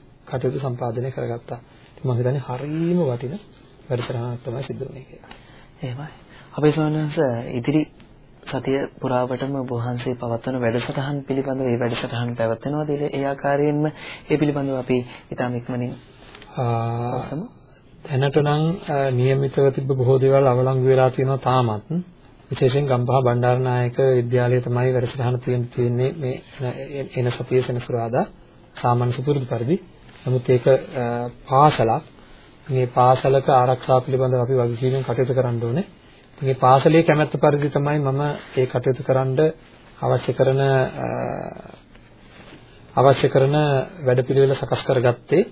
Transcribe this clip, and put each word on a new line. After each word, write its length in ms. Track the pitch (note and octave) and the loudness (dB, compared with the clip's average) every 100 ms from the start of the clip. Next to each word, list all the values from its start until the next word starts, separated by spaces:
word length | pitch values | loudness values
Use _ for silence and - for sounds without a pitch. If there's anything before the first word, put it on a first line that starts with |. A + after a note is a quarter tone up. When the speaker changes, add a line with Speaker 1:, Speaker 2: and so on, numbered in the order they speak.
| - - | -20 -20
Speaker 1:
කටයුතු 340 | - C3 B2+ C#3 | -8 -4 -4 -4
සම්පාදනය 520 | C3+ A#2+ A#2 A#2 C3 | -6 -4 -6 -4 -6
කරගත්තා. 500 | C3+ A#2+ A#2 - A#2+ - - - | -6 -6 -8 -10 -14 -16 -20 -20
ඉතින් 160 | - | -8
මම 120 | C3 A#2+ | -4 0
හිතන්නේ 260 | B2 C#3 | 0 -2
හරීම 560 | B2+ B2 C#3+ D#3 E3+ F3 | -6 -10 -6 -4 0 0
වටින 340 | C#3+ A#2+ B2+ G3+ - - - - | 0 -2 -6 -10 -14 -20 -20 -20
වැඩසටහනක් 580 | - B2 - A#2 B2 A#2+ | -6 -6 -4 -6 -6 -8
තමයි 220 | C3+ A#2 | -8 -8
සිද්ධ 200 | - A2+ | -8 -10
වුණේ 220 | B2+ B2+ | -10 -12
කියලා. 280 | - - - - - - - - | -18 -20 -20 -20 -20 -20 -20 -12
Speaker 2:
එහෙමයි. 340 | C3 B2 D#3 - - - - | -10 -10 -12 -16 -20 -20 -14
අපේ 220 | - D3+ | 0 2
ස්වාමීන් 280 | D#3 D3+ D#3 | 2 0 -2
වහන්සේ 320 | D3+ D#3+ C#3 A#2 - | -2 0 -2 -2 -6
ඉදිරි 320 | B2 B2 D3+ D3+ - - - - - | -4 0 0 -2 -10 -20 -20 -20 -20
සතිය 360 | - C3 C3 C3+ - | -10 -6 -2 -4 -4
පුරාවටම 600 | - C3 B2 B2 B2+ C3+ | -6 -2 -2 -2 -4 -4
ඔබ 160 | C#3 B2 | -6 -4
වහන්සේ 440 | A#2 A#2+ A#2+ C3 | -4 -4 -4 -6
පවත්වන 420 | B2 A#2+ A#2 C3 B2+ | -6 -6 -6 -4 -2
වැඩසටහන් 560 | A#2+ A#2+ - D3 C3+ C#3+ | 0 -2 -4 -6 -4 -6
පිළිබඳව, 400 | C#3 C3+ C3+ C3 | -4 -4 -2 -2
ඒ 160 | C3 A#2+ | 0 0
වැඩසටහන් 520 | A#2+ A#2+ B2+ A#2 A#2+ | -2 -4 -6 -4 -6
පැවැත්වෙනවද? 560 | A#2+ A2+ A2+ F3 D3+ D3+ | -2 -2 -2 -4 -4 -2
ඒ, 180 | C#3+ D3 | -4 -4
ඒ 120 | C#3 | -4
ආකාරයෙන්ම 600 | C#3 C#3 C#3+ C#3+ D3 D3 D3+ - - - - | -4 -2 0 2 2 2 -2 -4 -16 -14 -2
ඒ 100 | D3 | 0
පිළිබඳව 400 | D3+ C#3+ C#3 C3 | 2 0 -2 -4
අපි 200 | B2 B2+ B2 - - | 0 -2 -2 -14 -14
ඉතාම 220 | - B2 | -6 -4
ඉක්මනින් 380 | A#2+ A#2+ B2 B2 B2+ - - - - - | -4 -6 -6 -6 -8 -18 -20 -20 -20 -14
Speaker 1:
ආ, 560 | - A#2+ A#2 A#2 A#2 A#2+ | -4 -2 0 -2 -4 -4
Speaker 2:
අවසන්. 280 | B2+ - C#3+ A#3 - - - _ - | -6 -6 -8 -10 -16 -20 -20 _ -20
Speaker 1:
දැනට 360 | - C3 C#3 D3+ | -4 -2 2 2
නම්, 260 | D3 D3 D#3+ E3+ | 2 2 0 -2
අ, 120 | - C#3+ C3+ | -4 -2 0
නියමිතව 560 | B2 C3 C3+ C#3 C#3+ C#3 | 2 2 2 0 2 2
තිබ්බ 200 | C3+ C3+ | 2 -2
බොහෝ 260 | C3 B2 C3+ | 0 4 4
දේවල් 260 | C3+ C3+ C#3 | 6 6 4
අවලංගු 400 | B2 B2+ C3 C3 | 4 2 2 4
වෙලා 240 | C3 C3 | 4 4
තියෙනවා 280 | B2 C3 C3 | 2 -2 0
තාමත්. 500 | B2+ B2+ A#2 G#2 - E3+ F3 - - - | 0 2 2 -2 -4 -6 -6 -18 -20 -20
විශේෂයෙන් 420 | - C3 C3 C#3 C#3+ | -10 0 2 2 0
ගම්පහ 320 | B2 B2 C3 | 0 2 2
බණ්ඩාරනායක 760 | B2 A#2+ B2 B2 B2+ B2 A#2+ B2 C3+ | 2 2 2 2 0 0 -2 2 2
විද්‍යාලයේ 460 | B2+ A#2+ B2 B2 B2+ | 2 2 2 2 0
තමයි 300 | B2 B2 B2+ | 0 0 0
වැඩසටහන 440 | B2+ A#2+ C3 A#2+ B2+ | 0 -2 -4 -2 -2
තියෙන්න 260 | B2+ B2 A#2+ | -2 -2 -2
තියෙන්නේ 440 | - A#2+ A#2+ C3 | -2 0 0 -2
මේ 240 | E3 C3 C3+ - - B2 C3+ C#3 | -2 -6 -8 -12 -8 -8 -8 -10
එන, 140 | C#3 C3 | -10 -8
එන 120 | C3 A#2+ | -2 -2
සතියේ 300 | - B2 B2+ | -2 0 0
සෙනසුරාදා 640 | B2+ B2 - A#2+ A#2 C3 G#3 - - - - | 0 -6 -4 -4 -2 -2 -4 -8 -20 -20 -20
සාමාන්‍ය 380 | - B2 A#2+ A#2+ | -2 0 2 0
සුපුරුදු 340 | A#2+ C3+ C#3+ B2 | -2 -2 -2 -2
පරිදි. 300 | A#2 A#2+ F#3+ - - - - | -4 -2 -2 -4 -20 -20 -10
නමුත් 300 | B2+ B2+ B2+ | -2 -2 2
ඒක, 180 | B2 C3+ | 2 4
අ, 80 | C3+ - C#3 A#2+ A#2+ A#2+ - | 2 2 -6 -4 -4 -6 -10
පාසලක්. 600 | - C3+ D3 - A2+ C#3 - - - - - - - | 0 6 6 4 0 0 -4 -20 -20 -20 -20 -20 -4
මේ 200 | C3 B2 | -2 0
පාසලක 600 | C3 B2 B2+ C#3 C3+ C3 | 4 4 4 4 2 4
ආරක්ෂාව 520 | C3 B2+ B2 - C3 | 4 4 0 4 2
පිළිබඳව 380 | B2 B2+ C3 B2+ | 2 -2 0 0
අපි 140 | A#2+ | 2
වගකීමෙන් 500 | C3 A#2+ A#2 B2+ C3+ | 2 0 0 -2 -2
කටයුතු 300 | C3 B2+ B2+ | -2 -2 0
කරන්න 280 | B2+ B2 A#2 | 0 0 -2
ඕනේ. 240 | A#2 C#3+ - - - - - - | -2 -4 -4 -12 -20 -20 -20 -6
මේ 160 | C3+ | -4
පාසලේ 480 | B2+ B2+ C3+ D#3+ D#3+ | 2 6 6 8 6
කැමැත්ත 320 | E3 D3+ D3+ C#3+ | 6 2 2 2
පරිදි 320 | D3+ D3 D3 | 2 2 0
තමයි 300 | C#3+ D3 D3+ | 0 0 0
මම 220 | C#3 C3+ D3 - - C3+ | 0 0 -2 -4 -6 -2
ඒ 100 | B2+ | 0
කටයුතු 360 | B2+ C3 B2+ | 0 0 -2
කරන්න 360 | C3 C3 C3 C3 D#3 - - - - - | 0 0 2 2 2 0 -18 -20 -20 -6
අවශ්‍ය 340 | B2+ B2+ - | -2 0 0
කරන, 280 | B2+ C3 C3+ | 2 2 4
අ, 480 | C3+ C3+ C3 C#3 B2 B2 B2 G1+ G1+ - - - - - - - - - - - - - - | 2 2 0 -4 -6 -4 -6 -6 -10 -12 -18 -20 -20 -20 -20 -20 -20 -20 -20 -20 -20 -20 -4
අවශ්‍ය 360 | - C3+ C3 C3+ | 4 6 6 4
කරන 260 | C#3 C3+ D3+ D3+ C3+ - - | 2 2 2 2 0 -2 -4
වැඩපිළිවෙල 520 | C3 B2+ B2 C3+ C3+ | 0 0 2 4 4
සකස් 280 | C3+ B2 B2+ | 2 -2 -4
කරගත්තේ. 580 | - B2+ B2 B2 - D#3 A3 | 0 2 2 0 0 2 0